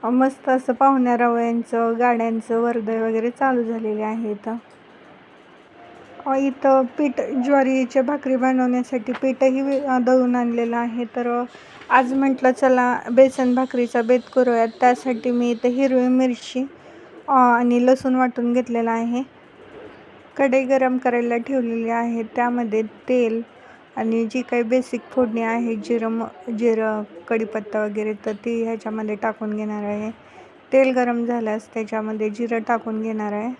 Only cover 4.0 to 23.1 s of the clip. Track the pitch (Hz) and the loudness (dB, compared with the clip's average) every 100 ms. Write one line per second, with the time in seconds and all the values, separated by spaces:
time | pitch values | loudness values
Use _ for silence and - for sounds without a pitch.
4 | 214 226 226 208 - 233 - - - - | -4 -4 -6 -8 -8 -10 -12 -20 -20 -20
5 | - - - - - - - - - - | -20 -20 -20 -20 -20 -20 -20 -20 -20 -20
6 | - - - 269 277 262 277 262 254 - | -20 -12 -2 0 0 0 4 4 4 0
7 | 294 254 226 277 247 277 262 262 254 277 | -2 -2 -4 -2 2 2 4 2 0 0
8 | 254 294 277 262 254 262 254 247 247 254 | 0 -2 -2 0 2 2 2 0 -2 -6
9 | 226 240 269 262 262 262 277 277 285 254 | -4 -2 -2 2 2 2 0 -2 0 0
10 | 247 262 247 247 240 233 233 233 240 233 | 4 4 4 0 0 -2 -2 -2 -4 -4
11 | 233 - 240 240 247 - - - - 247 | -6 -4 -2 -2 -4 -10 -20 -20 2 2
12 | 247 269 269 262 254 254 262 254 247 247 | 4 2 2 4 2 4 4 4 2 0
13 | - 240 269 262 254 247 262 247 240 240 | 0 6 6 6 0 2 0 0 0 0
14 | 226 247 - - 247 233 226 - 247 247 | 2 0 2 0 2 2 0 4 2 2
15 | 262 233 247 240 240 233 247 247 269 254 | -2 -4 -2 0 0 0 0 2 2 4
16 | 247 254 262 240 - 254 277 - - - | 4 4 2 0 -6 -6 -6 -10 -20 -20
17 | - - - 269 247 233 247 240 247 262 | -20 -18 0 4 6 4 4 4 4 4
18 | 269 254 254 247 240 240 240 233 226 226 | 2 2 0 0 0 0 0 -2 -2 -2
19 | 233 240 262 - - - - - - - | -2 -4 -6 -12 -20 -20 -20 -20 -20 -20
20 | - - - - 269 262 254 269 262 254 | -20 -20 -20 -2 2 2 2 2 2 0
21 | 254 240 240 240 233 269 233 226 226 233 | 0 0 0 -2 -2 -2 -2 -2 -2 -2
22 | 233 233 226 - 240 247 233 214 220 - | -2 -4 -6 -2 -2 0 -2 -2 -4 -8
23 | - | -2